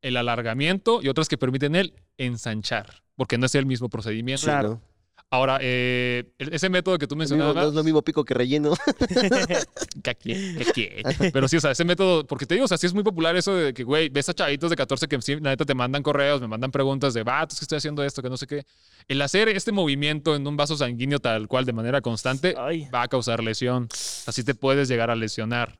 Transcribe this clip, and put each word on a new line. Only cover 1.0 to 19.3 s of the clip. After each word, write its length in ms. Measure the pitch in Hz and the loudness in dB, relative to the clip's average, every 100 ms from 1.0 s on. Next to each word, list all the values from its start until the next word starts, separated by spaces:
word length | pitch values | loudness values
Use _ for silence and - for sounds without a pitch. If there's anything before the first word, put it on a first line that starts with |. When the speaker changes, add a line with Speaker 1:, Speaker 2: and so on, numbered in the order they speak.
Speaker 1:
y 60 | 135 | 0
otras 200 | 131 156 | 0 0
que 100 | 147 | 0
permiten 380 | 127 131 143 165 | 0 0 0 0
el 180 | 196 - _ _ | 0 -6 _ _
ensanchar, 880 | 127 120 117 110 - 113 98 - _ | -6 -4 -6 -6 -2 -4 -6 -20 _
porque 240 | - 131 120 | -6 -2 2
no 80 | 127 | 2
es 80 | |
el 120 | 143 135 | 2 2
mismo 220 | 123 120 | -2 -4
procedimiento. 580 | 113 110 110 120 135 151 | -6 -6 -4 -4 -2 0
Speaker 2:
Claro. 220 | 147 107 | 0 0
Speaker 3:
¿no? 120 | 113 - _ _ _ _ | -4 -12 _ _ _ _
Speaker 1:
Ahora, 280 | 127 131 135 | 0 2 2
eh, 720 | 131 123 123 123 123 123 123 _ | 0 0 2 0 0 -2 -6 _
el, 160 | 135 | -6
ese 160 | 160 190 | -2 0
método 260 | 180 185 180 | 2 2 0
que 80 | 143 | 0
tú 80 | |
Speaker 3:
Lo 60 | 147 | -2
mismo, 160 | 156 147 | 0 2
Speaker 1:
mencionabas 260 | 147 143 | 4 4
Speaker 3:
no 40 | 151 | 2
es 60 | |
lo 100 | 151 | 2
mismo 180 | 156 156 | 4 4
pico 220 | 147 151 | 4 0
que 100 | 147 | 0
relleno. 400 | 120 123 147 147 | 2 2 2 2
<laughs> 1300 | 170 294 - 247 180 202 262 196 175 - - - - | 2 0 0 2 2 4 2 2 -2 -2 -10 -10 -8
Speaker 1:
Que 80 | - | -6
aquí, 240 | 117 - | -6 -4
que 280 | 190 196 165 202 | -4 -4 -4 -2
aquí. 200 | - 104 - 113 - 180 | 0 -2 -4 -4 0 2
Pero 160 | 135 135 | 2 2
sí, 80 | 165 | 2
o 40 | |
sea, 120 | 151 | 2
ese 120 | 131 | 2
método, 420 | 170 175 190 170 143 | 2 4 4 4 0
porque 200 | 135 139 | -6 0
te 80 | |
digo, 100 | 185 269 | 2 2
o 20 | |
sea, 100 | 175 | 2
sí 80 | 175 | 0
es 80 | |
muy 80 | 185 | 2
popular 320 | 208 175 160 180 | 0 2 2 2
eso 180 | 185 | 2
de 200 | 190 151 | 2 0
que, 100 | 123 | -2
güey, 240 | 120 147 160 | 0 2 2
ves 180 | 139 143 | 0 -2
a 60 | |
chavitos 360 | 180 165 143 165 | -2 0 0 0
de 60 | 160 | 0
catorce 320 | 131 185 151 | 0 0 0
que 120 | 135 | -2
sí, 120 | 113 147 | -2 -2
la 140 | 151 | 0
neta 140 | 135 | 0
te 100 | 143 | 0
mandan 280 | 131 123 143 | 0 0 0
correos, 380 | 143 143 143 143 | 0 2 2 2
me 60 | 120 | -2
mandan 240 | 110 131 | -4 -2
preguntas 440 | 139 135 135 139 | 0 0 2 0
de, 80 | 117 | 0
"Vato, 320 | 110 135 160 | 0 0 -2
es 40 | - | -6
que 60 | |
estoy 140 | 151 151 | -6 -4
haciendo 260 | 147 147 | -4 -4
esto, 180 | 143 143 | -4 -4
que 80 | 127 | -8
no 60 | 127 | -8
sé 100 | 120 | -8
qué". 180 | 143 139 _ _ _ - | -10 -10 _ _ _ -4
El 120 | 139 | -2
hacer 260 | 143 | 2